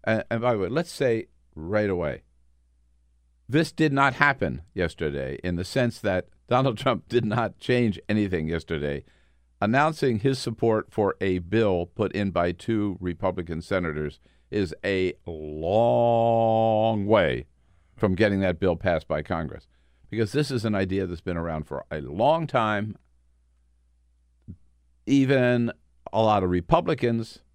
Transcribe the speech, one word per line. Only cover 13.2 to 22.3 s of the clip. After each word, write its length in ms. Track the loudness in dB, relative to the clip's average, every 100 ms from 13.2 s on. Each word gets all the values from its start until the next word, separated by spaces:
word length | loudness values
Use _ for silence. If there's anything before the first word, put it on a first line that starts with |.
| -4 -4 -6 -8
senators 580 | -4 -2 -2 -4 -6 -8 _ _ _
is 220 | -2 -2 -4 -2
a 280 | 0 0 -4 -12
long 1800 | -12 -10 -6 0 2 2 2 2 2 2 2 2 2 2 2 2 0 2
way 400 | 4 4 0 -6 _ _ _ _ -2
from 180 | 0 2
getting 240 | 2 2
that 200 | 0 2
bill 160 | 0 0
passed 320 | 0 -2 -2
by 140 | -6
Congress, 460 | -4 -4 -6 -10 _ _ _ _ -10
because 220 | -2 -2
this 180 | 0 -2
is 160 | -2 -2
an 80 |
idea 320 | -2 0 -2 -4
that's 160 | -6
been 160 | -6 -4
around 260 | -4 -6 -6
for 200 | -10 -8
a 100 | -10
long 460 | -8 0 0